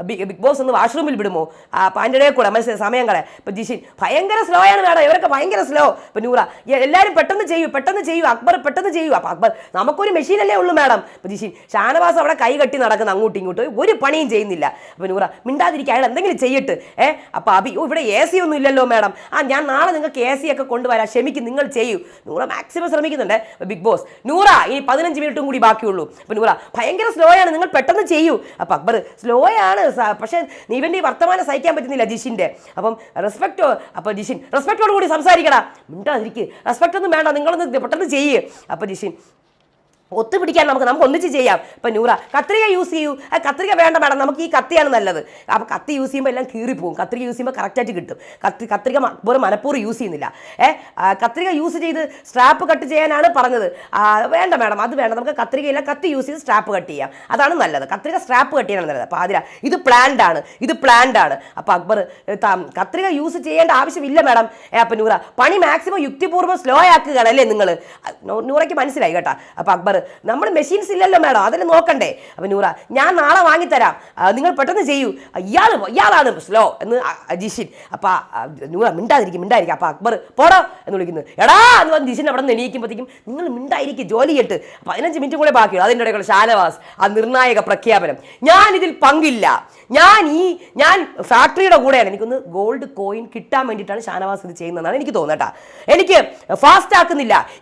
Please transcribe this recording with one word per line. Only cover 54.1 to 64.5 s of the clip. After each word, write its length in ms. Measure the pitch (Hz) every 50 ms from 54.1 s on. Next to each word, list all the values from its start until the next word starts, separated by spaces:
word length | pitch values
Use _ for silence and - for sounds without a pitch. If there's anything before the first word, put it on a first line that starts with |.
| 214 214
വേണ്ട 340 | 233 240 320 330 359 370 339
മാഡം, 280 | 269 233 214 208 202
അത് 140 | 214 240 247
വേണ്ട, 180 | 277 254 220 226
നമുക്ക് 220 | 233 240 277 294 -
കത്രികയില്ല, 380 | 202 - - 269 285 294 269 285
കത്തി 280 | 285 285 285 285 - 359
യൂസ് 180 | 294 269 254
ചെയ്ത് 140 | 269 294 320
സ്ട്രാപ്പ് 320 | 285 - 220 214 214 -
കട്ട് 180 | 202 185 - -
ചെയ്യാം, 200 | 156 143 135 139 - - - -
അതാണ് 220 | - - 277 285 349
നല്ലത്, 360 | 330 220 165 151 139 135 135
കത്രിക 280 | 190 196 - 302 330 -
സ്ട്രാപ്പ് 400 | - - 240 247 277 277 294 277
കട്ട് 120 | 226 -
ചെയ്യാനാണ് 180 | 202 190 175 156
നല്ലത്." 160 | 143 131 117
അപ്പൊ 140 | - - 165
ആതിര, 220 | 175 180 196 170 - - - - -
"ഇത് 120 | 285 -
പ്ലാൻഡ് 460 | 330 - 269 247 240 254 269 285 233
ആണ്, 200 | 214 175 165 151 139 - - -
ഇത് 120 | - - -
പ്ലാൻഡ് 440 | - - 262 240 233 247 269 240 214
ആണ്." 200 | 175 151 139 139 - - - -
അപ്പൊ 160 | - - 185
അക്ബർ, 320 | 180 170 175 214 208 185 - - - _ -
"ഏ, 60 | 208
താ-, 460 | 202 214 208 190 185 170 139 135 170
കത്രിക 240 | 190 190 - 349 381
യൂസ് 320 | 381 339 285 294 330 285 349
ചെയ്യേണ്ട 340 | 247 311 302 320 330 330
ആവശ്യമില്ല 500 | 311 254 277 285 277 - 285 277 277 320
മാഡം." 280 | 294 277 240 233 226 220